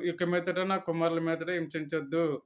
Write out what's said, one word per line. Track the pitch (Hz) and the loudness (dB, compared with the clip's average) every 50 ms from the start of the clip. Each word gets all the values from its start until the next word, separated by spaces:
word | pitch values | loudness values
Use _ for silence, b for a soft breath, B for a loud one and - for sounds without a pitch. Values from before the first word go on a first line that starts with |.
ఇక | - 175 170 170 180 | 0 -2 0 0 2
మీదట | 175 175 180 170 185 170 185 | 2 2 2 2 0 0 0
నా | 185 196 190 185 | 2 2 0 0
కుమారుల | 190 - 165 165 165 165 165 165 | 0 0 0 2 2 2 2 2
మీదట | 165 165 165 165 165 170 | 0 0 0 -2 -2 -2
హింసించొద్దు | 180 175 165 151 - 160 156 143 165 156 143 139 156 165 170 156 143 123 - | -2 -2 -2 -4 -4 -6 -4 -2 -2 -2 -2 0 0 2 2 2 0 -2 -6